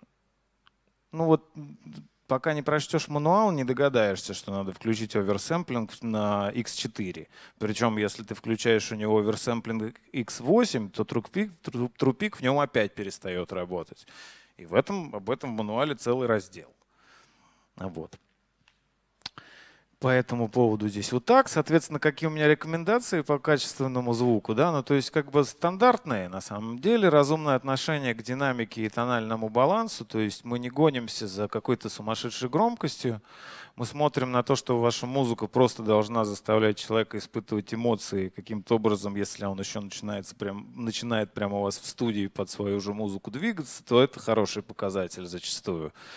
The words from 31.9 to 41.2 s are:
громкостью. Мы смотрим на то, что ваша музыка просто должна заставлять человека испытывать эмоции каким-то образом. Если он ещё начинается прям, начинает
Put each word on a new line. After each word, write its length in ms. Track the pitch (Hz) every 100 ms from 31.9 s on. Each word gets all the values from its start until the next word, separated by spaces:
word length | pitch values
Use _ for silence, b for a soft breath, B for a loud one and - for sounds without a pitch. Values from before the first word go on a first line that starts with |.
| - 104 110 123 - 127
громкостью. 720 | 151 233 233 151 - 131 110 B B B B B -
Мы 100 | 117
смотрим 460 | 147 147 139 127
на 100 | 123
то, 140 | 120 135
что 240 | - 120
ваша 260 | 120 - 123
музыка 400 | 135 127 113 107
просто 380 | 123 127 -
должна 420 | 110 107 107 117 104
заставлять 540 | 101 - 110 110 104
человека 400 | - 110 107 107
испытывать 520 | - 120 - 107 95
эмоции 580 | 113 120 113 - 98 95
каким-то 480 | - 98 107 - 113
образом. 380 | 107 101 101 101
Если 300 | 98 - 101
он 140 | 95
ещё 220 | 98 107
начинается 540 | 101 - 107 101 92 -
прям, 380 | 101 98 104 123
начинает 560 | 113 104 117 113